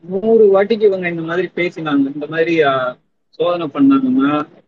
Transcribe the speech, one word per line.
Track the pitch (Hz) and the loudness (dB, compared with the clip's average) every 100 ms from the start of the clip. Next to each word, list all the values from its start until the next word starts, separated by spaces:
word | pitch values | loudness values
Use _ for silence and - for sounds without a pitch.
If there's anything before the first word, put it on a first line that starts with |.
| 170 | -8
நூறு | 190 220 226 208 | -4 2 4 6
வாட்டிக்கு | 190 202 220 | 4 2 2
இவங்க | 208 190 175 | 2 0 -4
இந்த | 165 | -6
மாதிரி | 160 170 175 - | -6 -4 -4 -4
பேசினாங்க, | 175 175 156 143 135 | -6 -6 -4 -2 -2
இந்த | 147 147 | -4 -8
மாதிரி, | 160 165 165 | -4 0 2
ஆ, | 143 135 127 123 _ _ _ | 2 0 -4 -8 _ _ _
சோதனை | - 170 175 160 | -4 -2 -2 -6
பண்ணாங்கன்னா, | 147 135 135 131 131 139 147 - _ | 0 2 4 2 0 0 -2 -6 _